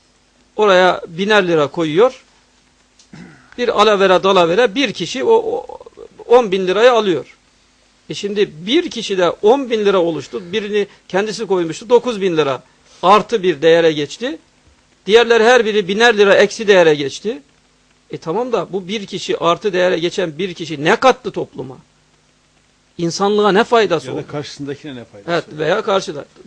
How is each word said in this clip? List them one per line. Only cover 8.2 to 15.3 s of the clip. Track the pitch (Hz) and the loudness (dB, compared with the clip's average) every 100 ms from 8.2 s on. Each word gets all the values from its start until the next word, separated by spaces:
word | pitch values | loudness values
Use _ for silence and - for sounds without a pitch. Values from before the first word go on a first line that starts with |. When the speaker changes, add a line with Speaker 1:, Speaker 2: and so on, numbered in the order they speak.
| 202 208 175 151 180 | -6 -2 -4 -4 -2
Speaker 1:
bir | 311 349 | -2 -2
kişi | 233 196 190 | -6 -6 0
de | 175 | 0
on | - 208 277 247 | 2 2 2 0
bin | 220 202 | -2 0
lira | 196 | 2
oluştu. | 170 151 131 233 175 | 0 -4 -8 -12 -8
Birini | 208 202 208 202 _ _ | -8 -4 -4 -4 _ _
kendisi | 180 214 185 196 | -6 -4 -6 -4
koymuştu. | 185 165 151 226 | -2 -2 -6 2
Dokuz | 240 240 208 | 2 2 -4
bin | 190 160 | -2 0
lira | 143 127 _ _ _ _ | -2 -2 _ _ _ _
artı | 175 214 208 226 | 4 4 2 -2
bir | 180 143 | -2 0
değere | 165 170 165 | 4 4 4
geçti. | 151 147 - 247 311 _ _ _ _ _ _ - | 0 -6 -8 -10 -10 _ _ _ _ _ _ 2
Diğerler | 226 233 | 2 4